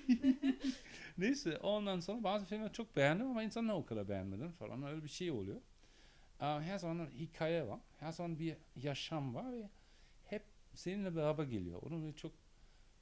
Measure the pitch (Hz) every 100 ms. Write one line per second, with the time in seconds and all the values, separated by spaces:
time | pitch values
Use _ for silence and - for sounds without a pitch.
0 | - 240 262 - 269 - 269 - - -
1 | - - 202 277 175 151 196 208 202 185
2 | 165 226 196 208 196 214 214 - 226 -
3 | 139 170 262 233 220 226 226 190 - 110
4 | 98 98 95 98 165 165 107 120 143 156
5 | 151 - 180 123 95 202 - - - -
6 | - - - - 147 151 160 196 170 170
7 | 151 127 160 - 160 170 120 135 - -
8 | 151 160 170 160 165 151 - - 143 135
9 | - 160 135 123 254 240 202 - - -
10 | - - - 208 - - - - 175 202
11 | 190 165 151 151 143 110 87 87 - 165
12 | 156 147 165 - - - - - - -